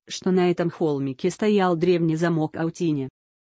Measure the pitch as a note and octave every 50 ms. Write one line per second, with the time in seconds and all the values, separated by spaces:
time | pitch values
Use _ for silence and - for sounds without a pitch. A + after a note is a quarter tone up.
0 | _ - - - - F#3+ F#3 F#3 F3+ F3+ E3+ - F3 E3+ - - F3 D#3 D3 C#3
1 | C#3 C3+ C3 - - F#3 E3 - A3 G#3 G#3 G3+ F#3 F3+ F3 E3 E3+ F3+ F3+ E3+
2 | E3 E3 D#3+ D#3 F3 E3+ E3+ D#3+ D#3 D3+ - - D#3+ E3 - - F3+ E3 D3+ C#3
3 | C3+ C3 _ _ _ _ _ _